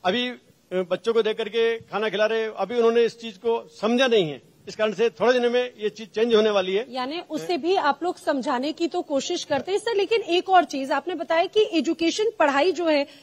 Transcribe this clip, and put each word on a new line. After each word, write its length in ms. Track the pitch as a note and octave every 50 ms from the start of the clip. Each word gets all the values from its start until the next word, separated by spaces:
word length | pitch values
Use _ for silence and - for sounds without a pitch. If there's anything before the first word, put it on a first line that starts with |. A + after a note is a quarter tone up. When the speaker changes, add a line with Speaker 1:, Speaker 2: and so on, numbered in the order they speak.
| -
Speaker 1:
अभी, 240 | F#3 G3 B3 B3 B3
अ, 100 | A#3+ - _ _ _ _ _ - F3+
बच्चों 400 | F#3 F#3+ E3 F#3 F3+ - A3+ A3+
को 80 | A3+
देख 160 | G#3+ G#3+ G#3+
करके 400 | A3+ A3 G#3 G3 A#3 A3+ A#3 A#3
खाना 320 | A3+ - - E3+ G3+ A3 G#3+
खिला 160 | - G3+ G#3+
रहे, 200 | G#3+ A3+ A3+ A3
अभी 300 | A3 G#3+ - G3 F#3 A#3+
उन्होंने 300 | A#3+ A3+ A#3 A#3 A#3 A#3
इस 140 | A3 - -
चीज 180 | A3+ A3+ -
को 300 | - - A#3 A3+ A#3 -
समझा 400 | - - - G3 A3 A#3+ B3 C4+
नहीं 220 | B3+ A#3 G#3 F3 D3+
है, 200 | C#3 A#2+ - _ _ _ -
इस 80 | G#3 -
कारण 180 | - G#3+ A3 G3
से 160 | D#3+ A#3 A#3
थोड़े 240 | - - G3+ A#3 B3+
दिनों 160 | B3 A#3+ A#3+
में 240 | A#3 B3 B3 B3 -
ये 120 | G#3 G#3 G#3
चीज 200 | - - A3 F#3
चेंज 260 | - G#3 A3+ A#3+ A3+
होने 140 | G#3+ A3 G#3+
वाली 260 | G#3 G3 F#3 F#3 F#3+
है। 180 | G3+ B3+ C#4 A#3+
Speaker 2:
यानी 260 | C4 B3 C4+ D#4 F4
उससे 380 | F4 - D#4 D4 - - F4
भी 180 | C#4+ B3 E4+ G4
आप 280 | F4+ - D4 C#4 - E4
लोग 140 | F4+ -
समझाने 540 | - - E4+ D4 C4+ A3 D4 C4 A#3+ C4 D4+
की 160 | D#4 - E4+
तो 140 | D4 - F4+
कोशिश 420 | - - C#4+ C4+ - - F4+ D#4+ -
करते 280 | - D4 C4+ - F4
हैं 80 | F#4+ G4+
सर, 160 | - A#4 A#4
लेकिन 260 | G#4 G4 - A4+ G#4+
एक 280 | - E4 E4+ F#4 F4 F#4+
और 140 | F#4+ F4+ D#4
चीज 280 | - - C4+ C4+ C4+
आपने 240 | D4+ C#4 - F4 F4
बताया 300 | D4 E4 - E4 E4 F4+
कि 240 | F4+ - G#4+ A4 G#4+ F4
एजुकेशन, 540 | D#4+ A#3 D#4 E4 - E4 E4 - - G#4+ A4+ A4 -
पढ़ाई 320 | E4 C#4+ C4 C4 D4+ F#4
जो 140 | D#4 D4 F4
है, 220 | D#4+ D4+ C#4 C#4+ D4 - -